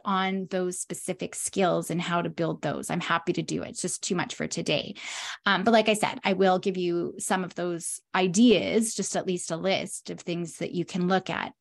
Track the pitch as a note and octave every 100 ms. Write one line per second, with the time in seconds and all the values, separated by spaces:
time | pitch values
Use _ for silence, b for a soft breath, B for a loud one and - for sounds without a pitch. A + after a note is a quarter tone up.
0 | - F#3+ F#3+ F#3+ F#3 F#3 F3+ F3+ - -
1 | - F3+ E3+ - - F#3+ F3+ E3 F3 E3+
2 | F3 F3 E3+ E3 D#3+ E3 D3+ - - F3
3 | - E3+ F3 E3+ D#3 D3+ - - F#3 -
4 | - F3+ B2+ - D3+ - E3+ D3 - -
5 | B B B B G3+ F#3+ G#3 A3 A3 G#3
6 | - - G3+ F#3 F#3+ F#3 G3 F#3 F3 E3+
7 | D3+ G3 - F#3+ F3 - F3 E3+ - -
8 | _ F#3 F#3 F3 B3 F#3 F#2+ A3 A3+ -
9 | G3 F#3 F#3 F3 - E3 F#3 F#3 F3 -
10 | - F3 - E3+ E3 - E3+ F3 E3 F3+
11 | F3+ F#3 - - - -